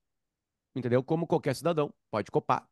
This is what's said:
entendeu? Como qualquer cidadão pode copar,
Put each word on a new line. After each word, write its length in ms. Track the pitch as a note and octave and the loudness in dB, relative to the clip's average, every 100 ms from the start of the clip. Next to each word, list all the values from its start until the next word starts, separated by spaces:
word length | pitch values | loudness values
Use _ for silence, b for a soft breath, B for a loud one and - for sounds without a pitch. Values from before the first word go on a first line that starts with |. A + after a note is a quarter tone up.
| _ _ _ _ _ _ _ C3+ | _ _ _ _ _ _ _ -8
entendeu? 260 | A#2+ B2 | 0 0
Como 240 | - D#3+ E3+ | 2 -2 0
qualquer 300 | E3 D3 B2+ | 0 0 -2
cidadão 360 | D3+ D#3+ D3 - _ | -2 0 -2 -6 _
pode 180 | A2 - | -4 -2
copar, 380 | E3+ - B2+ - | -2 0 -2 -2